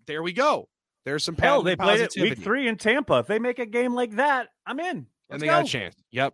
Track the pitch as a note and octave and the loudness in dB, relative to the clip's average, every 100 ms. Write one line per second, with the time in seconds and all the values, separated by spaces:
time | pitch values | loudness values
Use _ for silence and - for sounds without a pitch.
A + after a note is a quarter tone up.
0 | - D3+ E3+ F#3 D4 A#3+ - _ _ _ | -12 -8 -4 0 0 0 -4 _ _ _
1 | - D3 D#3 D#3+ B3+ C#4+ F3 F3+ F#3+ G#3+ | -6 -4 -4 0 4 4 2 2 2 4
2 | A#3 - F3+ A#2+ G3 B3 B3+ A3 G#3+ C4 | 2 0 -2 0 -2 0 0 -2 0 2
3 | D#4 C3 A#2 G#3+ A#3+ B3 A#3 A#3 B3 A#3+ | 2 2 2 -2 -2 -4 -4 -2 -2 -2
4 | B3 G#3 C#4+ C4+ A3 _ - B3+ F4 B3+ | -4 0 0 0 -4 _ -10 -6 -6 -6
5 | B2 _ - C#3+ D3+ E4+ D#4 B2+ F2+ - | -10 _ -14 -6 2 2 2 -2 -6 -12
6 | _ A#2 C3+ | _ -2 -2